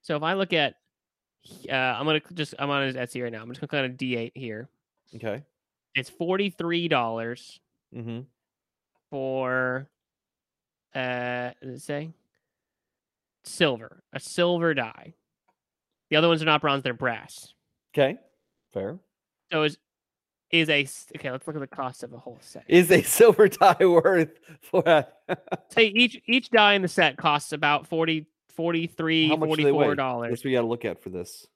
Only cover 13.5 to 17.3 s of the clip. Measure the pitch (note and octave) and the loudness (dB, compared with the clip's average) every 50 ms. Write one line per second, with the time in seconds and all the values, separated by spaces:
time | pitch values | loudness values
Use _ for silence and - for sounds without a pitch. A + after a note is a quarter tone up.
13.5 | - - F3 D3 B2+ A2 A2 - - _ _ _ - C#3 - - - - F3 F3 | -2 0 0 0 0 -4 -10 -20 -20 _ _ _ -16 -14 -14 -8 -2 -2 0 0
14.5 | F3 E3+ E3 E3 D3+ C3+ A#2 A2 - - - - - _ _ _ _ _ _ _ | 0 0 0 0 0 -2 -4 -6 -10 -18 -20 -20 -20 _ _ _ _ _ _ _
15.5 | _ _ _ _ _ _ _ _ _ _ _ _ D3 D3+ D#3+ E3+ E3+ D#3 D#3 D#3+ | _ _ _ _ _ _ _ _ _ _ _ _ 2 2 4 4 2 2 2 0
16.5 | D3+ D3+ D#3 D3+ C#3 C#3 B2+ C3+ A#2+ A2+ C3+ B2+ A2+ G#2+ - - | 0 2 2 0 -2 0 -2 -6 -6 -4 -4 -4 -4 -6 -12 -18